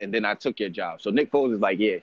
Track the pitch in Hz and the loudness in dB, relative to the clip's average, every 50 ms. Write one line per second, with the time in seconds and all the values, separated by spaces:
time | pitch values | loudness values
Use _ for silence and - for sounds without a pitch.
0 | 104 98 101 113 107 104 107 - - 139 113 - 107 95 85 104 92 87 82 - | -8 -2 -2 0 0 0 -2 -2 -4 -6 -4 -2 -4 -6 -4 -6 -6 -6 -8 -6
1 | - 104 101 139 156 - - 143 135 127 113 101 104 98 98 90 107 107 92 85 | -4 0 2 2 2 2 2 2 2 2 2 2 2 2 2 4 2 2 2 0